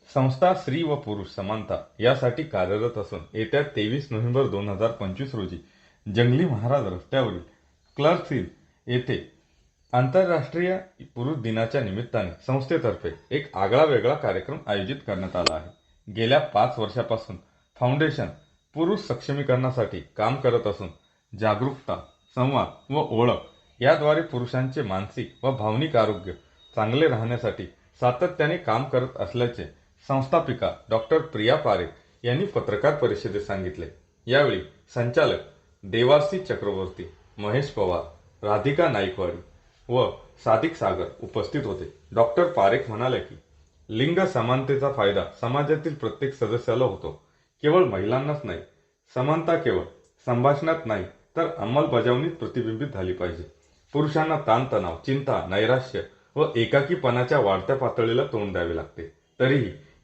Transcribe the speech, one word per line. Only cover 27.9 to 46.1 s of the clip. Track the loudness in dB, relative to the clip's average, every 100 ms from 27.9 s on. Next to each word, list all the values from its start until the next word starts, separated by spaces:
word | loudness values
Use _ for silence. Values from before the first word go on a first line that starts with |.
| -2
सातत्याने | 0 2 0 0 0 0
काम | 0 0
करत | 0 -2 -2 -4
असल्याचे | -4 -2 -2 -2 -12 -14 _ _ -2
संस्थापिका | -2 2 0 0 -2 -2 -4 -2
डॉक्टर | -2 2 0
प्रिया | 0 -2 2 2
पारेख | 2 0 -2 -8 _ _
यांनी | -2 0
पत्रकार | 0 -2 -2 0 2
परिषदेत | 2 0 0 -4 -6
सांगितले. | -4 -6 -6 -8 -12 -14 _ _ 0
यावेळी | 2 4 0 -6 -16 _
संचालक | -4 0 4 2 2 -6 -20 _ _
देवासी | -4 2 6 6 6 -4
चक्रवर्ती, | -4 -4 -4 -4 -6 -8 -16 -16 _ -8
महेश | -2 -2 -2
पवार, | 0 0 0 -4 -14 _ _ 0
राधिका | 0 2 2 2
नाईकवाडी | 2 -2 -2 -6 -6 -12 -20 _ _ -2
व | 0 0 -2 -16 -6
सादिक | 2 2 2
सागर | -2 -2 -2 -4 -10
उपस्थित | -8 -4 -4 -4
होते. | -4 -6 -10 -16 -4
डॉक्टर | 2 2 4
पारेख | 2 4 4 4 0
म्हणाले | -4 -2 -2
की, | -6 -16 _ _ _ _ -6
लिंग | 0 2 2 2
समानतेचा | 2 0 0 0 0 0
फायदा | 2 2 2 -2 -4
समाजातील | -2 0 0 0 -2
प्रत्येक | -4 -6